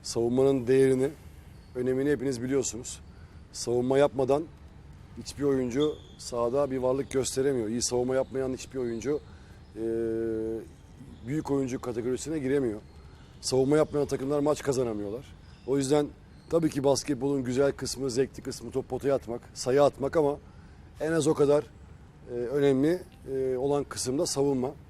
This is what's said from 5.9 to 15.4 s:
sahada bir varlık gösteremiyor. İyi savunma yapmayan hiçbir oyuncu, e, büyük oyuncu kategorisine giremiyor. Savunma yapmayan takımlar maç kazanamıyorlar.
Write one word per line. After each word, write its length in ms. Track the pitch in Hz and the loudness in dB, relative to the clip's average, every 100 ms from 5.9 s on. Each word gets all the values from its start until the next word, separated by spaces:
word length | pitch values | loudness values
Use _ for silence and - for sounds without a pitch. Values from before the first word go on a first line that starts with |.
| - - - | -2 -14 -16
sahada 520 | - 120 120 135 143 | -8 -2 0 0 0
bir 80 | 131 | 0
varlık 320 | 127 135 120 | 0 0 0
gösteremiyor. 580 | 135 120 131 135 131 107 | -2 -2 0 0 0 -2
İyi 140 | 120 | -2
savunma 320 | 113 123 123 | -2 0 0
yapmayan 380 | 131 131 135 131 | 0 0 -4 -4
hiçbir 260 | 127 - 131 | -6 -8 -6
oyuncu, 420 | 120 117 110 147 - - - - - 107 | -4 -4 -4 -4 -6 -20 -20 -20 -18 -8
e, 60 | 113 113 113 113 113 110 110 113 - - - - - - 110 | -4 -2 -2 -2 -2 -4 -4 -6 -10 -20 -20 -20 -18 -16 -6
büyük 240 | 151 147 | -6 -2
oyuncu 300 | 139 131 120 | -2 0 -4
kategorisine 580 | 123 113 117 127 139 160 | -4 -4 -2 -4 -4 -4
giremiyor. 420 | 131 143 127 107 - - - - - - | 0 2 0 -4 -12 -20 -20 -20 -20 -10
Savunma 360 | - 131 135 151 | 0 2 4 4
yapmayan 300 | 147 147 139 | 4 0 -2
takımlar 340 | 135 135 147 | -2 -2 0
maç 220 | 143 143 | 2 0
kazanamıyorlar. 600 | - 127 123 107 101 117 - - | 0 0 0 -2 -6 -8 -12 -20